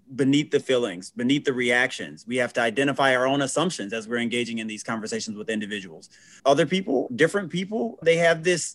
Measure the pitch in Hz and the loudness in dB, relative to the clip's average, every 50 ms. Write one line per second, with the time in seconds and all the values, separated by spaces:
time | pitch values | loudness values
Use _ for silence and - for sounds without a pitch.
0 | _ - 139 120 139 131 139 143 151 151 - 135 123 - 131 123 120 107 90 90 | _ -10 -4 0 2 4 4 4 2 2 0 0 2 2 0 2 2 0 -4 -6
1 | 90 - - 113 120 123 139 147 147 147 127 123 123 120 120 123 127 127 - - | -12 -12 -8 -2 0 2 2 2 2 0 0 0 2 2 2 2 2 0 -2 -6
2 | 104 73 73 80 - 107 120 127 123 117 - 127 120 117 107 135 139 143 131 135 | -10 -10 -12 -14 -10 -6 -2 -2 -2 0 0 0 0 0 2 0 0 0 2 2
3 | 139 135 127 123 127 131 139 143 139 135 - - 156 185 - - 101 101 110 113 | 4 4 4 4 2 2 2 0 0 0 0 0 0 0 -2 -4 -6 -6 -6 -6
4 | 107 107 120 120 117 117 104 120 120 107 117 113 110 110 107 104 - - 117 110 | -6 -4 -4 -2 -2 -2 -2 -2 -2 -2 -4 -6 -6 -6 -8 -8 -6 -6 -6 -6
5 | 104 107 117 110 - - 104 104 107 - 110 110 107 98 107 104 95 92 78 - | -6 -6 -6 -6 -6 -6 -10 -8 -6 -4 -4 -4 -4 -4 -6 -8 -8 -10 -16 -18
6 | - - _ - _ - - - - 135 139 139 165 156 185 190 185 - 135 123 | -20 -20 _ -20 _ -20 -12 -2 2 4 4 4 4 2 0 -2 0 0 0 0
7 | 147 - 123 117 156 165 165 202 202 151 - 175 190 185 214 226 240 226 - - | -2 -2 0 2 2 2 2 0 -4 -4 -6 -6 -6 -4 -4 -4 -4 -6 -6 -2
8 | 160 165 165 165 170 170 170 160 160 180 180 160 - - - | 2 2 4 4 6 4 4 2 2 0 0 0 0 -6 -8